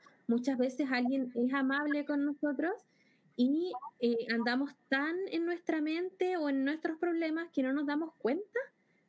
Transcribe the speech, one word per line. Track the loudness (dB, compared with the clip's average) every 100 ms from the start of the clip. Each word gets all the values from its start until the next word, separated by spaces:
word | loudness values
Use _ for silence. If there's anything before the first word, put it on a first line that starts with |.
| -20 -16 0
muchas | 0 2 0
veces | 0 0 0
alguien | 0 2 0 -2 0
es | 0
amable | 2 0 0 0 -2 0
con | 0
nosotros | 0 0 -2 0 -2 -2 -10 _ _ _ _ 0
y, | 2 4 0 -4 -12 -2
eh, | 0 0 0
andamos | 0 0 0 -2 -6 -2
tan | 0 0 -2 -2
en | -2 -2
nuestra | -4 -2 0
mente | 0 -2 -4 -2 0 0
o | 0
en | 2
nuestros | 0 0 -2 -2
problemas | -2 0 0 -2 -4
que | 0
no | 0
nos | 0 0
damos | -2 -4 -2
cuenta | -2 -2 -2 -6 -6 _ _ _